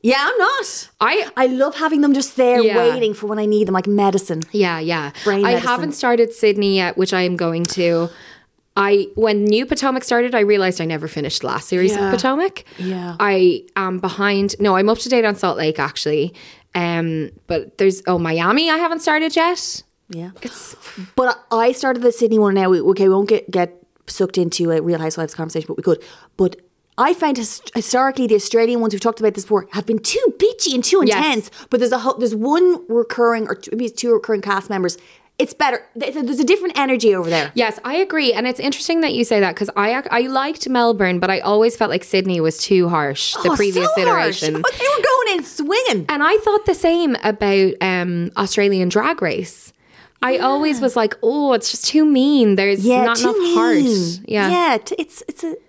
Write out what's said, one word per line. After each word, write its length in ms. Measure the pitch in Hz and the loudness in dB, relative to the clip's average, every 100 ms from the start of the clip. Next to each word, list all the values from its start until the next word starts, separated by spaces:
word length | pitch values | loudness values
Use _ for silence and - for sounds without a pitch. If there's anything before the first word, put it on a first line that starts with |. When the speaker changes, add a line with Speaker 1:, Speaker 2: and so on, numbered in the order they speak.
Speaker 1:
Yeah, 140 | 220 269 294 | 2 2 0
I'm 120 | 480 | 2
not. 500 | 392 554 415 - - _ | 0 0 -6 -10 -14 _
Speaker 2:
I 280 | 220 359 - - | 0 0 -2 0
Speaker 1:
I 100 | 254 | 0
love 260 | 254 277 | 2 -2
having 260 | 285 311 302 | 0 -2 2
them 140 | 285 | 4
just 200 | 277 269 - | 2 0 0
there 260 | 247 247 | 2 4
Speaker 2:
Yeah. 120 | 220 208 | 4 4
Speaker 1:
waiting 340 | 233 240 226 | 2 2 -2
for 140 | 208 208 | -2 -6
when 120 | 214 | -2
I 60 | |
need 240 | 214 214 202 | 0 2 2
them, 60 | |
like 120 | 190 190 | 0 2
medicine. 560 | 202 196 190 190 160 160 | 2 2 0 -2 -8 -4
Speaker 2:
Yeah, 280 | 208 185 165 | -2 0 0
yeah. 320 | 160 165 143 - | -2 -4 -4 -6
Speaker 1:
Brain 200 | - 196 | -2 0
Speaker 2:
I 40 | 208 | 2
Speaker 1:
medicine. 180 | 240 240 | 0 0
Speaker 2:
haven't 240 | 247 311 | -2 -2
started 400 | 285 254 240 226 | -4 0 2 2
Sydney 440 | 226 214 202 202 190 | 2 0 2 0 0
yet, 200 | 175 - | 0 -2
which 160 | 185 | -2
I 80 | 185 | 0
am 160 | 180 175 | 0 0
going 280 | 170 165 170 - | -2 -2 -4 0
to. 320 | 175 165 170 - - - _ _ _ - | 0 0 -2 -8 -20 -20 _ _ _ -2
I, 320 | 202 202 196 | 2 2 0
when 300 | - 220 208 | 0 2 2
New 220 | 208 214 254 | 2 2 0
Potomac 380 | 285 269 254 | -2 0 -2
started, 300 | - 240 247 | 0 0 2
I 60 | 240 | 2
realized 400 | 202 208 190 180 | 2 4 2 -2
I 60 | 165 | -4
never 200 | 160 156 | -4 -6
finished 360 | - 143 - | -6 -6 -6
last 240 | 131 - - | -6 -6 -4
series 240 | 180 190 | 0 0
Speaker 1:
Yeah. 140 | 208 196 | 0 -2
Speaker 2:
of 60 | |
Potomac. 520 | 196 262 277 381 - - - | 0 0 0 -2 -6 -20 -10
Speaker 1:
Yeah. 380 | 185 185 180 170 | -6 -6 -8 -2
Speaker 2:
I 440 | 202 190 180 147 - - | 0 4 4 2 -4 -6
am 220 | 190 185 | -4 -4
behind. 560 | 185 185 202 196 196 - | -6 -2 0 2 0 0
No, 180 | 202 185 | 2 4
I'm 120 | 208 | 2
up 100 | 226 | 2
to 80 | 247 | 2
date 160 | 254 220 | 2 2
on 80 | |
Salt 240 | 196 185 120 | 0 -2 0
Lake, 200 | 156 156 | -2 -2
actually. 540 | 143 - 151 151 165 170 - - _ | -4 -4 -2 -2 -2 -6 -20 -20 _
Um, 560 | 180 170 170 165 160 147 - _ | -6 -2 -2 -2 -4 -6 -12 _
but 320 | 165 - - | -6 -6 0
there's, 240 | 196 190 - | 0 0 -2
oh, 120 | 180 | -2
Miami 520 | 165 160 170 247 330 | 0 0 2 2 2
I 60 | 320 | 0
haven't 220 | 339 330 | 0 -2
started 340 | 330 302 320 320 | 0 0 0 0
yet. 460 | 330 349 - - _ _ _ | 0 -2 -6 -12 _ _ _
Speaker 1:
Yeah. 220 | 170 180 185 | -12 -12 -14
Speaker 2:
It's 340 | 247 - - - - - 185 - | -16 -12 -14 -14 -18 -16 -8 -2
Speaker 1:
But 280 | 254 - _ | 0 -2 _
I 220 | 226 233 | 2 2
started 300 | 254 269 254 | 2 -2 2
the 100 | 240 | 0
Sydney 260 | 233 233 220 | 2 2 4
one 160 | 208 | 4
now. 160 | 196 185 | 4 2
We, 100 | 180 | 2
okay, 280 | 175 196 190 | 2 4 4
we 60 | |
won't 140 | 190 202 | 4 2
get, 220 | 220 - | 0 0
get 260 | 185 175 - _ _ - | -2 -2 -4 _ _ -14
sucked 320 | - 185 190 | -4 -2 0
into 320 | 170 - 170 | -2 0 0
a 100 | 160 | 0
Real 180 | 170 170 | 0 -2
Housewives 360 | 160 156 156 | -4 -6 -8
conversation, 320 | - 160 160 156 | -8 -8 -8 -8
but 80 | - | -4
we 60 | |
could. 200 | - 160 - - _ - | 0 -2 -2 -20 _ -2
But 200 | 185 - _ _ _ - | -2 -2 _ _ _ -2
I 160 | 262 | 0
find 220 | 349 311 254 | 2 0 -2
his-, 260 | 220 - - | -6 -8 -8
historically 520 | - 220 247 269 269 240 | -6 -2 0 0 0 0
the 80 | |
Australian 460 | 214 202 226 233 240 | 0 2 0 2 2
ones, 120 | 226 | -2
we've 80 | 202 | -2
talked 200 | 226 220 | -4 0
about 140 | 214 | -2
this 100 | 202 | -2
before, 220 | 190 208 165 | -2 -2 -2
have 140 | - - | -8 -2
been 120 | 220 | -2
too 220 | 220 466 494 - | -2 0 0 2
bitchy 380 | 403 494 - | 0 0 -2
and 80 | 254 | -2
too 180 | - 381 | 2 2
Speaker 2:
Yes. 120 | 320 202 | 4 2
Speaker 1:
intense. 340 | 311 240 - - - | 2 -2 -4 -16 -4
But 100 | 247 | 0
there's 120 | 240 | 2
a 60 | 247 | 0
ho-, 180 | 240 262 | -2 -2
there's 160 | 233 | -2
one 500 | 214 240 320 359 349 - | -2 0 4 4 2 0
recurring 580 | 233 226 - 233 226 220 | -2 0 0 2 2 -4
or 60 | - | -8
t-, 140 | - | -8
maybe 140 | 220 240 | -6 -6
it's 140 | - | -4
two 120 | 240 | 2
recurring 300 | 226 226 214 | 2 2 -4
cast 260 | 208 196 190 | -2 -4 -2
members. 300 | 196 180 - - _ _ _ | -4 -2 -4 -14 _ _ _
It's 160 | 269 | -4
better. 320 | - 294 240 - 233 | 0 -2 -2 -8 -10
Th-, 140 | 269 | -8
th-, 140 | 277 247 | -6 -4
there's 140 | 262 | -2
a 40 | |
different 320 | 277 381 359 - | 2 2 0 -2
energy 380 | 269 262 226 | 0 2 2
over 160 | 190 165 | 2 0
there. 220 | 165 147 | 0 -2
Speaker 2:
Yes, 240 | 240 226 214 | -2 -2 -4
I 100 | 247 | -6
agree. 380 | 302 381 320 269 | -2 -2 0 0
And 160 | 208 247 | 0 -2
it's 120 | 247 | -2
interesting 400 | 277 277 - 330 | -4 -4 -2 0
that 120 | 311 | 0
you 80 | - | -2
say 140 | 233 214 | 0 2
that 140 | 190 - | 0 -2
'cause 140 | 208 - | -6 -2
I 200 | 208 247 | -2 -2
ac-, 120 | 269 | -2
I 120 | 233 | -2
liked 460 | 254 262 277 320 - | 0 -2 -4 -6 -2
Melbourne, 520 | 254 233 214 190 180 | 2 2 2 0 0
but 100 | 185 | 0
I 80 | 190 | -2
always 380 | - 208 226 233 | 0 2 2 2
felt 140 | 214 | -2
like 120 | 175 | -2
Sydney 360 | - 190 190 175 | -2 -2 0 0
was 180 | 160 156 | 0 -2
too 300 | - 190 175 | 0 2 4
harsh, 460 | 170 147 135 - - | 0 -2 -4 -6 -2
the 60 | - | -2
Speaker 1:
Oh, 40 | 302 | 0
Speaker 2:
previous 300 | 403 - 622 | 0 2 0
Speaker 1:
so 100 | 640 480 | 0 2
harsh. 360 | 392 - - | 0 -2 -2
Speaker 2:
iteration. 140 | - - | -4 -2
Speaker 1:
Oh, 140 | - - | -4 -2
they 100 | 508 | -2
were 160 | 571 | 0
going 340 | 571 508 453 370 | 2 2 0 -2
in 60 | |
swinging. 600 | 262 - 294 415 508 220 156 | -6 -8 -2 0 0 -2 -4
Speaker 2:
And 140 | 294 | -2
I 140 | 302 427 | 2 2
thought 280 | 427 415 415 | 2 0 0
the 80 | |
same 420 | 359 330 339 330 240 | 0 2 2 0 0
about, 520 | - 208 202 196 190 - | -2 -2 0 2 2 0
um, 520 | 190 180 180 175 175 - | -2 -2 -2 -4 -4 -4
Australian 520 | 196 - 202 190 180 | -4 0 0 2 0
Drag 320 | 214 277 330 | 0 -2 -2
Race. 500 | 175 123 180 - - _ _ - - _ | -4 -4 -8 -12 -14 _ _ -20 -20 _
I 100 | 247 | -2
Speaker 1:
Yeah. 120 | 262 269 | 0 0
Speaker 2:
always 360 | 277 302 262 | 0 0 0
was 140 | 254 240 | 0 0
like, 200 | 220 220 | -2 0
"Oh, 320 | 226 294 285 | 0 0 2
it's 160 | 233 - | 0 -2
just 160 | - - | -4 0
too 180 | 302 | 2
mean. 520 | 311 277 269 294 220 196 | 4 4 4 4 4 4
There's 280 | 196 196 | 2 2
Speaker 1:
Yeah, 220 | 202 247 247 | 2 4 4
Speaker 2:
not 100 | 233 | 2
Speaker 1:
too 140 | 240 | 2
Speaker 2:
enough 240 | 440 349 | 0 2
heart." 220 | 339 339 311 | 2 2 2
Speaker 1:
mean. 480 | 269 208 170 175 208 | 2 2 -2 -6 -4
Speaker 2:
Yeah. 220 | 214 190 | -2 0
Speaker 1:
Yeah, 260 | 359 330 226 | 2 2 0
t-, 200 | - - | -4 -8
it's, 240 | 311 - - | -8 -10 -14
it's 160 | - | -10
a 100 | 330 311 | -10 -10